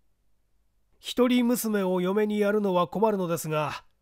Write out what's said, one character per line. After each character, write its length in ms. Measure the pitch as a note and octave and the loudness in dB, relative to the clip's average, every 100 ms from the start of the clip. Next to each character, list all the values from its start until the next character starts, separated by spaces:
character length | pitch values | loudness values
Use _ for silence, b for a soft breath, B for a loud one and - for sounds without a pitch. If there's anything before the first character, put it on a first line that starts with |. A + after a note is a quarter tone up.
| _ _ _ _ _ _ _ _ _ _ | _ _ _ _ _ _ _ _ _ _
一 300 | - - B3 | -8 2 4
人 180 | B3 A#3+ | 4 2
娘 360 | B3 A3+ G#3 | 0 0 -2
を 180 | F#3 F#3 | 0 0
嫁 260 | F3+ G3+ G#3+ | 0 0 0
に 120 | G#3 | 0
や 140 | G3+ | 0
る 80 | G#3+ | 0
の 140 | G3+ | 0
は 120 | F3+ F3 | 0 0
困 240 | F3+ A3 | 0 0
る 60 | G3+ | 0
の 100 | F3 | -2
で 120 | E3 | -4
す 100 | D#3 | -4
が、 360 | D#3 C#3+ - - _ | -4 -4 -8 -16 _